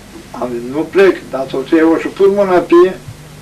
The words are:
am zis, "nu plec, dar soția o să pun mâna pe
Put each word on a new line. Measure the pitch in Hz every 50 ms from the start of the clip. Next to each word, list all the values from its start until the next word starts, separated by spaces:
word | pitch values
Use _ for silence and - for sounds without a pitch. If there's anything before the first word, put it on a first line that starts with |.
| - - - - - - - 123
am | 123 123
zis, | 120 117 120 123
"nu | 135 151
plec, | 165 156 156 180 196 180 156 151 139 131
dar | 131 131 135 135
soția | - 135 131 - 170 160 160 165
o | 160 147
să | - 147
pun | - - 190 196 196
mâna | 202 202 190 180 175
pe | 170 - 165 175 180 190 190 - - - - - - - - -